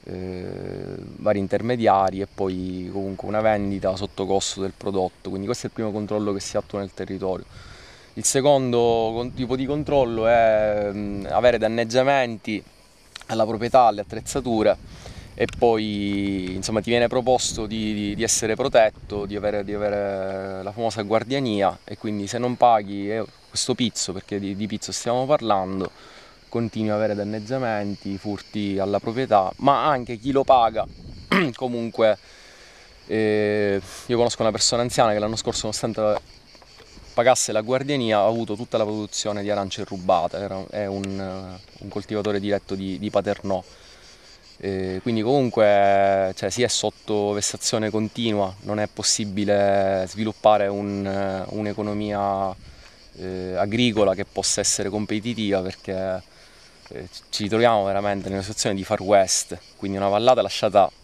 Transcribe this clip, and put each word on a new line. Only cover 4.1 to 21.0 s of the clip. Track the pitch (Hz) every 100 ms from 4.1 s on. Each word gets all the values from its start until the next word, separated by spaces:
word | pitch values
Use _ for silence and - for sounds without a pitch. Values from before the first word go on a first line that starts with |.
| - 95
costo | 95 - -
del | 98 -
prodotto, | - 98 92 - 98
quindi | 95 98
questo | 120 113
è |
il |
primo | - 110
controllo | 104 104 107 104
che | 98
si | - 104
attua | - 101
nel | 98
territorio. | - 95 95 95 90 - - - - - - -
Il | -
secondo | 110 135 139 139 127 120 117 113 113
con-, | 113 123
tipo | 131 123 131
di | 135
controllo | 147 147 143 120 113 110
è, | 117 113 107 107 104 104
mm, | 101 101 101 95
avere | 87 120 117
danneggiamenti | 110 117 113 123 131 139 123 110 - 104 - - - _ - - -
alla | 113 107
proprietà, | 113 117 131
alle | 120 104
attrezzature | 101 110 - 143 127 113 107 92 - - - - -
e | - 113 -
poi | 120 113 110 101 101 101 98 98 92
insomma | 92 95 110
ti | 101
viene | 120 117
proposto | 123 120 127 - - 107
di, | 110 107
di, | 104 104
di | 104
essere | 113 - 110 110
protetto, | 131 123 110 - - 104 101
di | 104
avere, | 104 101
di | 101
avere | 104 104 101 101 98 95 95 98 95
la | 95
famosa | 104 113 117